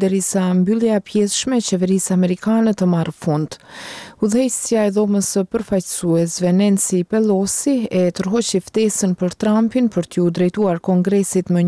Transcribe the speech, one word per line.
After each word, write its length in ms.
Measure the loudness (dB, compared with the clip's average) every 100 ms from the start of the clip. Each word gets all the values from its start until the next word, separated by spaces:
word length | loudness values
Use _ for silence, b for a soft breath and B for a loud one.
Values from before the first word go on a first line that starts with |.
derisa 460 | 0 0 0 0 2 2
mbyllja 400 | 2 2 2 0
e 40 | 0
pjesëshme 540 | 0 0 -2 -2 -2
e 20 | 0
qeverisë 420 | 0 0 0 0 0
amerikane 580 | 0 0 0 2 2
të 140 | 2 0
marrë 240 | 0 -2
fund. 400 | -4 -2 -2 -4 -10 B B B B B -4
Udhëheqësja 680 | 0 2 0 -2 -2 0 2
e 20 |
dhomës 340 | 2 2 0 0
së 100 | -2 -2
përfaqësuesve, 1000 | -4 -2 -2 -2 -4 0 2 0 0 2 4
Nancy 460 | 4 2 0 -2 0
Pelosi, 720 | 0 2 0 0 -2 0 0 0
e 240 | 0 0
tërhoqi 480 | -2 -2 -2 0 -4 -2
ftesën 480 | -2 0 0 -2 -2
për 200 | -4 -2
Trumpin 500 | 0 2 2 0 0
për 160 | 0 -2
t'ju 160 | 0 0
drejtuar 480 | 2 0 0 0 0
Kongresit 720 | 0 0 2 0 0 -2 0
më 80 | 0